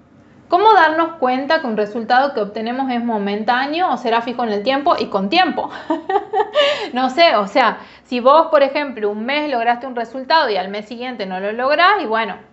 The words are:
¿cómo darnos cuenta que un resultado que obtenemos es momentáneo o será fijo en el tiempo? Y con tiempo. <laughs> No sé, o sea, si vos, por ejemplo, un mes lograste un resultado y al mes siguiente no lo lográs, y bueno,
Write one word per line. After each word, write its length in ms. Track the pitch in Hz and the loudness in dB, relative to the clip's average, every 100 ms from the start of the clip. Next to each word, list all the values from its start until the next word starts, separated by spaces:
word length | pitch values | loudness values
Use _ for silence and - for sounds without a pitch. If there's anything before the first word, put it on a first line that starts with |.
| _ _ _ - _ | _ _ _ -20 _
¿cómo 240 | 349 427 | 4 6
darnos 440 | 403 311 311 320 - | 6 4 2 -2 0
cuenta 420 | 254 254 277 320 | -2 0 0 0
que 60 | 277 | 0
un 100 | 214 | -2
resultado 560 | 208 233 220 247 277 | -2 -4 0 2 2
que 80 | 254 | -2
obtenemos 500 | 202 226 226 254 262 | -4 -4 -6 -4 -2
es 140 | 240 | -2
momentáneo 840 | 233 214 202 208 220 247 285 320 359 | -2 -2 -2 -2 0 0 -2 -2 -2
o 80 | 240 | -2
será 240 | 240 226 | 0 0
fijo 220 | 240 240 | -2 -4
en 60 | 233 | -2
el 120 | 208 | -2
tiempo? 320 | 208 269 285 - | 0 0 2 0
Y 80 | - | 0
con 220 | 196 196 | -2 0
tiempo. 400 | 339 349 - - - - | 2 2 -2 -8 -10 -6
<laughs> 120 | 302 - 392 403 - - 587 571 571 381 | -6 -2 -2 -2 -2 0 2 2 0 -4
No 180 | 247 262 | -2 -2
sé, 260 | 339 339 226 | 4 4 4
o 100 | 196 | 2
sea, 320 | 285 226 - - - | 2 2 0 -10 -20
si 160 | _ 240 | _ 0
vos, 260 | 254 302 320 | 4 6 6
por 160 | 302 | 4
ejemplo, 480 | 269 294 285 220 208 | 2 0 -4 -4 -4
un 160 | 214 233 | -4 -4
mes 240 | 294 302 | -4 -2
lograste 360 | 247 226 240 269 | 0 0 -2 -4
un 100 | 240 | -8
resultado 520 | 226 262 262 320 285 | -8 -10 0 2 2
y 80 | 247 | 0
al 120 | 190 | -4
mes 180 | 208 208 | -8 -10
siguiente 400 | 233 254 233 190 | -10 -10 -8 -8
no 140 | 185 | -6
lo 120 | 202 | -6
lográs, 480 | 226 262 302 359 415 | -2 0 2 4 2
y 60 | 262 | 0
bueno, 300 | 220 214 - - | -2 -2 -8 -16